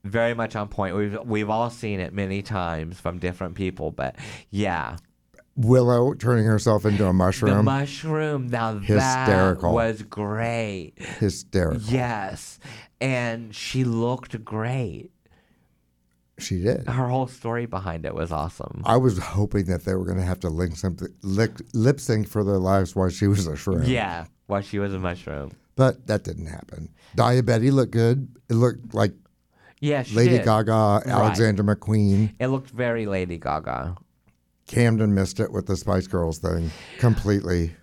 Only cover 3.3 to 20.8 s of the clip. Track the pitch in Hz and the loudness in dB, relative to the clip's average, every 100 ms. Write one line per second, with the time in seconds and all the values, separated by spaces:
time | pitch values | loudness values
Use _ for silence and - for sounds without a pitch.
3.3 | 85 90 90 95 - 78 - 65 - - | -6 -8 -4 -6 -4 -8 -4 -8 -8 -16
4.3 | - _ 98 104 85 62 85 _ _ _ | -16 _ -2 -2 -2 -6 -10 _ _ _
5.3 | - _ - 113 127 120 120 127 - 117 | -20 _ -2 6 6 6 4 2 0 2
6.3 | 120 107 107 117 107 107 101 98 92 90 | 4 4 4 4 4 2 2 4 4 4
7.3 | 95 107 101 107 139 139 - 160 156 156 | 4 4 4 4 2 -2 -6 -4 -2 -2
8.3 | 143 123 120 113 107 101 104 131 127 127 | -4 -4 -2 -2 -4 2 2 4 2 2
9.3 | 95 92 90 85 117 113 107 104 - 104 | 4 4 2 2 2 0 -4 -10 -8 -4
10.3 | 107 117 117 110 95 78 _ - - 104 | -4 -2 -4 -4 -6 -10 _ -14 -2 -2
11.3 | - - 95 82 92 107 127 123 110 98 | -2 -4 0 0 -2 -2 -2 0 -4 -6
12.3 | - - - - - - _ 131 127 120 | -10 -16 -20 -20 -20 -20 _ -2 -2 -2
13.3 | 117 113 104 - 131 127 113 117 127 - | -6 -10 -12 -4 0 0 2 0 -2 -8
14.3 | 110 110 107 113 131 110 64 - _ _ | -12 -8 -6 -4 -4 -6 -8 -16 _ _
15.3 | _ _ _ _ _ _ _ _ _ _ | _ _ _ _ _ _ _ _ _ _
16.3 | - - 92 87 - - 123 123 127 127 | -14 -6 -2 0 -2 -2 -2 0 -2 -4
17.3 | - 117 117 117 95 95 82 78 - 85 | -6 -6 -4 -4 -6 -6 -6 -8 -6 -4
18.3 | 78 80 - - - - 117 127 90 - | -4 -6 -8 -12 -4 2 4 4 0 -2
19.3 | 98 104 101 87 87 98 95 90 92 90 | -2 0 0 0 -2 -2 -2 -2 -2 -2
20.3 | 90 90 80 90 78 | -2 -2 -2 -2 -2